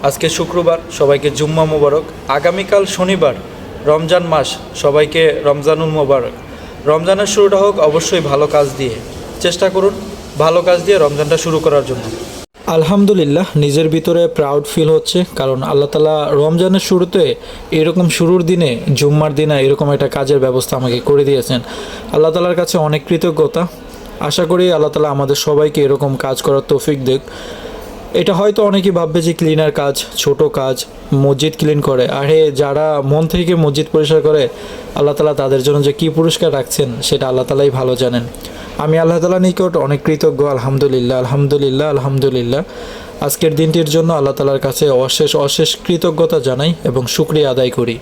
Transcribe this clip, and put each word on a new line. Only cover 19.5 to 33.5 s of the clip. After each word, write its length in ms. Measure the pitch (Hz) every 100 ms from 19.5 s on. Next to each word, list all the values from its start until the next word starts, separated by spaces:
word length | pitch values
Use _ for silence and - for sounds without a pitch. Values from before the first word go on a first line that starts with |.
| 147 135
এরকম 220 | 143 147 143
একটা 120 | 139 143
কাজের 240 | 135 143
ব্যবস্থা 340 | 131 127 127 135
আমাকে 240 | 127 120
করে 240 | 120 143 139
দিয়েছেন। 300 | 135 120 127 - - - - -
আল্লাহ 200 | 151 160
তালার 260 | 165 175 175
কাছে 140 | 175 180 151
অনেক 140 | 151 -
কৃতজ্ঞতা। 560 | 165 175 156 147 165 170 - - - - -
আশা 240 | 147 143 170
করি 200 | 180 180 165
আল্লাহ 160 | 151
তালা 160 | 151 151
আমাদের 280 | 139 135 139 -
সবাইকে 320 | 147 151 151
এরকম 300 | 143 139 139 135
কাজ 220 | 135 131
করার 220 | - 139 135
তৌফিক 300 | 143 143 143 131
দেক। 160 | 135 - - - - - - - - -
এটা 200 | 165 180
হয়তো 260 | 180 202 208 208
অনেকেই 240 | 196 190 175
ভাববে 220 | 165 160
যে 120 | 165
ক্লিনার 400 | 160 160 156 156 147
কাজ, 160 | 143 139 - -
ছোট 220 | - 139 151 143
কাজ, 160 | 131 131 - - -
মসজিদ 400 | 143 139 135 151 151
ক্লিন 200 | 151 151
করে। 240 | 143 131 123 139
আরে, 200 | 143 160 156 135
যারা 260 | 143 139 156 151 139
মন 120 | 147 160
থেকে 260 | 185 170